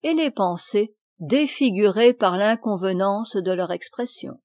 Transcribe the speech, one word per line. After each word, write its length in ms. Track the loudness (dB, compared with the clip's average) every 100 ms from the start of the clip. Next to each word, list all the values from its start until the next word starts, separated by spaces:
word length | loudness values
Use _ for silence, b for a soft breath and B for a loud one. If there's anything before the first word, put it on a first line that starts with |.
et 100 | 0
les 180 | 0 0
pensées 640 | 0 -2 -2 -2 -2 -2 _ _ _
défigurées 920 | 0 0 0 0 0 4 2 6 4
par 240 | 4 0 2
l'inconvenance 1000 | 0 0 -2 -2 -2 0 0 -2 -4 -4
de 160 | -2
leur 180 | -2 -4
expression. 720 | -6 -8 -8 -8 -8 -14 -16